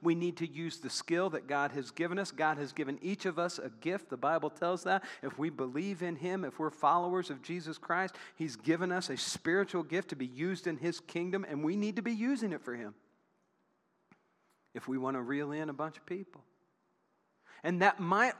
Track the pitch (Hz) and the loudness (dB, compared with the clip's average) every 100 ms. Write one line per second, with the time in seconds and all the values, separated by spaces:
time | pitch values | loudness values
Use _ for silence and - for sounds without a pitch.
0 | 170 170 175 170 165 143 165 - 131 - | 2 4 2 0 -6 -4 -6 -6 -6 -6
1 | - 170 185 156 131 143 143 139 120 - | 0 2 2 0 0 0 2 0 -6 -2
2 | 170 185 190 135 156 147 139 - 135 139 | 0 0 -4 2 2 2 -2 -4 -4 -2
3 | 180 202 190 160 175 - 127 113 160 196 | -4 -2 -2 0 -2 -2 -10 -6 -2 -2
4 | - 123 135 165 147 - 170 180 180 190 | -4 -2 2 2 2 0 0 0 2 2
5 | - - 135 131 160 131 127 139 196 175 | 0 -8 -8 -2 -4 -2 -2 -2 -2 -2
6 | 175 156 180 190 147 - 156 - 147 175 | -4 -2 -2 -2 -4 -2 -4 4 6 6
7 | 175 185 175 135 - 175 160 156 - 175 | 4 0 -2 -6 -6 -6 -4 -8 -2 0
8 | 185 - - - 160 113 139 165 185 180 | 0 -4 -16 -4 -4 -2 2 4 4 0
9 | 180 127 - - 160 185 196 180 151 175 | -2 -2 -2 -2 2 4 4 0 0 -2
10 | 185 139 127 127 175 180 180 151 170 170 | -2 -4 -4 -2 -2 0 -2 0 -2 -2
11 | - 170 180 196 190 143 156 208 208 208 | -4 -4 0 -2 -2 0 2 2 0 0
12 | 220 220 240 269 214 156 - 120 107 107 | -2 0 0 2 0 -2 -4 -6 -6 -12
13 | _ _ _ _ _ _ _ _ _ _ | _ _ _ _ _ _ _ _ _ _
14 | _ - _ _ _ _ _ 117 - 131 | _ -20 _ _ _ _ _ -10 -2 0
15 | 131 131 120 143 147 151 156 143 156 - | 0 -2 0 -2 -2 -2 -4 -2 -6 -6
16 | - 180 190 143 - _ _ _ _ _ | -8 -8 -8 -16 -20 _ _ _ _ _
17 | _ _ _ _ - - 156 180 196 185 | _ _ _ _ -20 -6 -2 6 6 6
18 | 175 202 247 - | 4 6 6 6